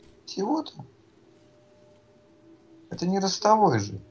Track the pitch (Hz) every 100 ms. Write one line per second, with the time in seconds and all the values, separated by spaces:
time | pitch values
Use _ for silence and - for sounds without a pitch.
0 | - - - - 202 302 - - - -
1 | - _ - - - - - - - -
2 | _ - - - - - - - - -
3 | 175 196 190 185 208 220 208 117 101 -
4 | -